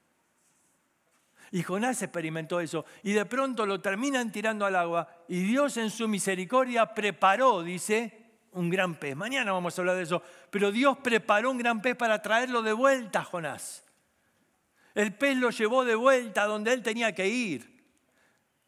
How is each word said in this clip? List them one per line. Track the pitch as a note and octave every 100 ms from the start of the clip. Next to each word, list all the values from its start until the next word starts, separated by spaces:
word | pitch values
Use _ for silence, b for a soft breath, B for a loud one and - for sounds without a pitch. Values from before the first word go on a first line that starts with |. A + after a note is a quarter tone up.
| _ _ _ _ _ _ _ _ _ _ _ _ _ B B
Y | F#3
Jonás | E3 F#3 A#3+ B3+
experimentó | F#3 F3 D#3+ D#3+ D#3 F3
eso, | E3 D#3+ B B
y | G3
de | G#3 G#3
pronto | B3 C4+ A#3 G#3+
lo | G3
terminan | G3+ G3 C4+ C4+ A#3
tirando | G3+ G#3+ A3 G3+
al | F#3
agua, | E3+ E3+ D#3+ - -
y | F3+
Dios | F#3 B3 C#4+ A#3
en | A3
su | A3 A3+
misericordia | G#3 G3 F#3+ F#3 B3+ B3 A#3+ A3
preparó, | - G#3 F3 F#3+ G3+ C4 G#3
dice, | E3+ F3+ - G#3+ A#3 - - _ _
un | F3+ F3
gran | F#3 F#3 D#3
pez. | D3 C#3
Mañana | G#3 C4+ A3+
vamos | F#3+ F3 E3
a |
hablar | F3+ F#3
de |
eso, | E3+ F3 B B B
pero | G3+ G3+
Dios | G3+ C#4 C4
preparó | B3+ A3+ - G#3 A#3+
un | B3+
gran | A#3+ A3+
pez | B3 B3
para | A#3 G#3+
traerlo | G#3+ A3 B3+ B3
de | A3
vuelta | G#3+ C4+ C4+ A3+ F3+
a | D#3+
Jonás. | F3 D#3 A2+ - - - _ _ _ _ _ _ _ _ b b
El | - G#3
pez | - C#4 C4+
lo | B3
llevó | - A3 B3+
de | B3+ A3
vuelta | B3+ C4 A#3+ G#3
a | G#3
donde | G#3+ G#3+
él | B3+
tenía | A#3+ A3+ A#3
que | F#3 F#3+
ir. | A#3+ A#3 C3+ - _ _ _ _ b b b _ _